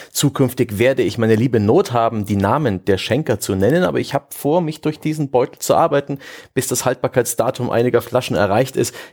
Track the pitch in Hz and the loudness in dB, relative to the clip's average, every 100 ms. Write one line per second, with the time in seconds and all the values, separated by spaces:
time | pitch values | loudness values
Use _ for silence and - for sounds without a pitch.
0 | - - 143 - 127 - 185 98 120 135 | -12 -2 0 2 -2 0 -2 2 2 2
1 | 175 - 113 110 127 117 104 143 202 123 | 0 0 2 2 2 2 4 2 2 0
2 | 113 113 101 101 98 135 143 95 - 95 | 0 -2 -2 0 2 2 0 -2 0 -2
3 | - 117 156 107 - 98 101 165 180 131 | 0 -2 0 -2 -2 0 2 2 0 -2
4 | - 139 - - 143 165 160 156 156 156 | -4 -6 -8 -6 -2 0 -2 -4 -6 -4
5 | 160 151 139 131 123 - - - 165 143 | -6 -4 0 0 0 -4 0 2 2 0
6 | 143 143 - - - - - 123 - 131 | -2 -8 -10 -20 -10 -6 -4 -2 -2 -2
7 | 127 - 117 - 117 135 123 113 123 113 | -2 0 0 0 -2 -2 -2 0 2 2
8 | - 123 120 98 101 104 131 - 117 - | 0 -2 0 0 2 2 0 0 -2 -4
9 | - | -16